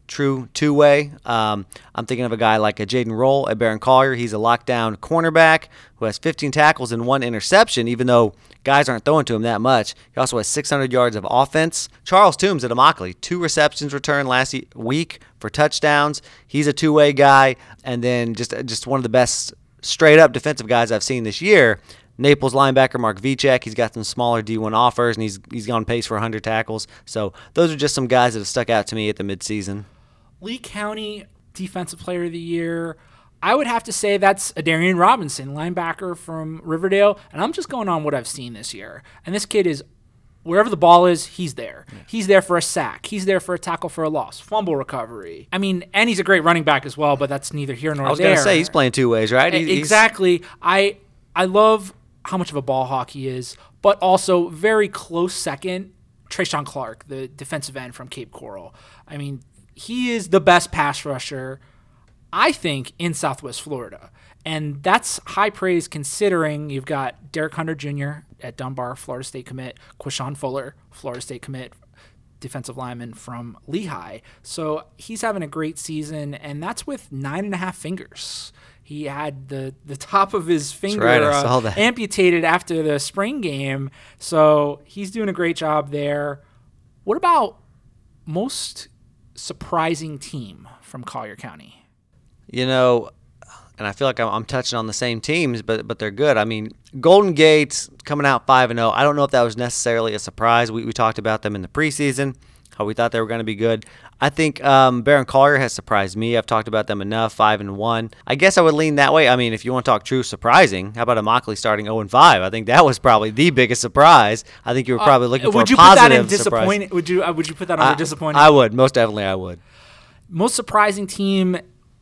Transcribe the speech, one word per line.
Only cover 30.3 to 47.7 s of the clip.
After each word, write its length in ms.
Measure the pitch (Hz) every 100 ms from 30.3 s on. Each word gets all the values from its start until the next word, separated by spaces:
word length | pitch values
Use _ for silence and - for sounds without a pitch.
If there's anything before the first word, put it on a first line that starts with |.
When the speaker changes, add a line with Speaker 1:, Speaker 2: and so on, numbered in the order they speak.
| _
Speaker 2:
Lee 180 | 190 254
County 680 | - 208 208 214 214 208 - _ _
Defensive 460 | - 185 185 170 170
Player 240 | - 175
of 80 | 175
the 80 | 170
Year, 560 | 170 170 170 170 165 - _ _ _ _
I 100 | 180
would 140 | 262 247
have 160 | 233
to 80 | -
say 240 | - 208 202
that's 360 | 196 190 -
Adarian 440 | 170 160 160 180 175
Robinson, 520 | 185 175 147 - 135
linebacker 640 | 147 170 180 165 160 185 175
from 440 | - 160 156 160
Riverdale, 560 | 165 165 185 196 202 202 -
and 80 | 151
I'm 100 | 233
just 160 | 349 -
going 220 | 254 196
on 160 | 165 151
what 80 |
I've 140 | 135 117
seen 260 | 139 120
this 200 | 107 110
year. 300 | 101 107 143 - - 175
And 100 | 202
this 100 | -
kid 220 | 208 175
is, 160 | 139 - _ _ _ _ _
wherever 260 | 165 190 214
the 80 | 170
ball 300 | 170 175 180
is, 180 | 160 -
he's 300 | - 160 123
there. 300 | 110 64 -
Speaker 1:
Yeah. 60 | - -
Speaker 2:
He's 200 | 226 190
there 140 | 190
for 140 | 185 175
a 60 |
sack. 460 | - 175 123 - -
He's 180 | 208 190
there 160 | 185
for 140 | - 175
a 40 |
tackle 300 | 185 165 165
for 160 | - 156
a 40 |
loss, 300 | 151 - -
fumble 380 | - 214 180 143
recovery. 720 | 131 131 113 113 85 80 -
I 60 | 185
mean, 260 | 196 180 -
and 140 | 196 233
he's 120 | 190
a 40 |
great 220 | 190 185 165
running 180 | 170
back 220 | 151 139 143
as 100 | 147
well, 220 | 147 139
but 100 | 139
that's 240 | 139 -
neither 220 | 147 135